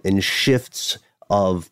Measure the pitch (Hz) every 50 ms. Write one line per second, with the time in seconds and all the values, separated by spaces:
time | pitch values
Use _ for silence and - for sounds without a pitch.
0 | - 95 98 98 95 - - - - - 131 127 123 - - - - - - -
1 | _ _ _ _ _ - 101 104 98 92 92 90 80 -